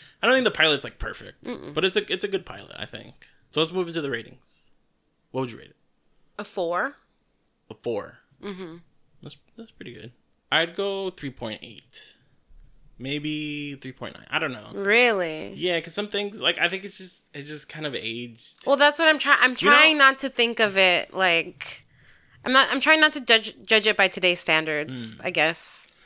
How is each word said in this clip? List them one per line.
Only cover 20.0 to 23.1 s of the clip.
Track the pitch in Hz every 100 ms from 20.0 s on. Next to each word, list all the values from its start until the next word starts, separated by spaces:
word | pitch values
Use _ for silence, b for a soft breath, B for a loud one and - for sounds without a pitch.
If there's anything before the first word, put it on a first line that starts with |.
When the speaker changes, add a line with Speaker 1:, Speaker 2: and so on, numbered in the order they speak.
| 269 269
Speaker 2:
to | 269
think | - 233 233
of | 214 190
it, | 185 175 -
like, | 175 185 165 156 - - - _ b b b b b -
I'm |
not, | 262 262
I'm | 262
trying | 285 311
not | 311